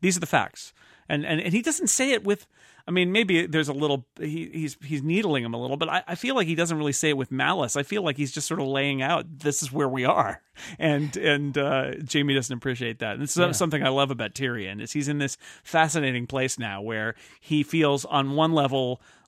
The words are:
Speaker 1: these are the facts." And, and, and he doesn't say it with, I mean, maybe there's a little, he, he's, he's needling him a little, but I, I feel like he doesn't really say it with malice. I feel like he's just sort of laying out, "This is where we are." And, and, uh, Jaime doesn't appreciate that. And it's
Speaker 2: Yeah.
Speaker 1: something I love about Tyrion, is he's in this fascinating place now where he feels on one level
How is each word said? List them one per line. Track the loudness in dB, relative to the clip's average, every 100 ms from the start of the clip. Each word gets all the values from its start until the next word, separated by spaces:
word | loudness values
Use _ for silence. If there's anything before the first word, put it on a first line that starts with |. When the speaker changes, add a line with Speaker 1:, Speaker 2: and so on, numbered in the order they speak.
Speaker 1:
these | 2 2
are |
the | 0
facts." | 0 0 -8 -20 _ -20 _ -4
And, | -4 0
and, | -2
and | 2
he | 0
doesn't | 0 0 0
say | 2 2
it | 2
with, | 0 -2 -4 _ -20 -18 -2
I |
mean, | 0 4
maybe | 2 4 2 4
there's | 0 0
a |
little, | 0 0 0 -2 -10
he, | -6 -6 -6
he's, | -6 -6 -8
he's | -6 -4
needling | 0 0 2 0
him | 0
a | -4
little, | -4 -4
but | -2
I, | -2 -4
I | -6
feel | -2
like | 0 0
he | 2
doesn't | 0 0
really | 0
say | 2 2
it | 0
with | -2
malice. | 0 0 2 0 -2
I |
feel | -2 -2
like | -2 -2
he's | -4
just | -4 -4
sort | -4
of | -2
laying | 0 0 0
out, | 0 -2 -4 -4
"This | -2 -2
is | -4
where | -2 0
we | 2 2
are." | 2 0 -4 _ -18 -16 0
And, | 2 2 0 0
and, | 2 2 2 0
uh, | 2 0 0 -6 -2
Jaime | 2 4 2
doesn't | 0 -4
appreciate | -4 -2 -4 -4
that. | -6 -4
And |
it's | -2 2
Speaker 2:
Yeah. | 2
Speaker 1:
something | 2 0 2
I | 2
love | 2 2
about | 0 -4
Tyrion, | -2 -2 -2 -6 -8
is | -6
he's | -4 -2
in | 0
this | -2 -4 -16 -20
fascinating | 0 2 4 2 0 0 -2
place | -2 -2 -2
now | -6 -6
where | -6 -4 -4 -6 -16 -20
he | -2 0
feels | 2 2 4 2 0
on | 0 0 2
one | 4
level | 4 2 2 0 -4 _ _